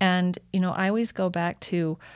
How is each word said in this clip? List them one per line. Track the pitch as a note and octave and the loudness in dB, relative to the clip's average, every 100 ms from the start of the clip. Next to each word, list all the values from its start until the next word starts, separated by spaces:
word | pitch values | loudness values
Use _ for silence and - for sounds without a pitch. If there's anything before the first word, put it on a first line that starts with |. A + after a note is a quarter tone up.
And, | F#3+ F3+ F3+ F3+ - | 2 2 2 -2 -4
you | F#3+ | 0
know, | F#3 | 0
I | - F#3+ | 0 0
always | A3 A#3 | 0 -2
go | - F#3 | -2 -2
back | F3 E3+ - | 0 -2 -4
to, | - F3 D#3+ D#3 - | -4 -2 -2 -4 -12